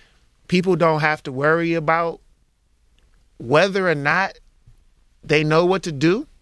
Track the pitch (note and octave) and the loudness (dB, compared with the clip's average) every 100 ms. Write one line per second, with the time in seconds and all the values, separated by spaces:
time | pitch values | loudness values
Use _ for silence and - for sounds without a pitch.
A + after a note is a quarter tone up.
0 | _ _ _ _ - F3+ F#3 E3+ E3 D#3 | _ _ _ _ -2 0 2 2 2 2
1 | D#3 D3+ D#3 C3 D3 E3 E3+ E3 D3+ E3 | 0 -2 -6 -4 0 0 0 -2 0 -2
2 | E3+ - _ _ _ _ _ _ _ _ | -2 -8 _ _ _ _ _ _ _ _
3 | _ _ _ _ A#2+ D3+ G3 G3 F#3 D3+ | _ _ _ _ 0 2 2 0 -2 -2
4 | C#3+ E3+ G3 - _ _ _ - _ _ | 0 -2 -2 -8 _ _ _ -20 _ _
5 | _ _ - D3 D#3 D#3+ F3+ F#3+ F3+ C#3 | _ _ -2 0 2 2 2 0 -4 -2
6 | D#3+ G#3 D#4 _ | 0 0 -4 _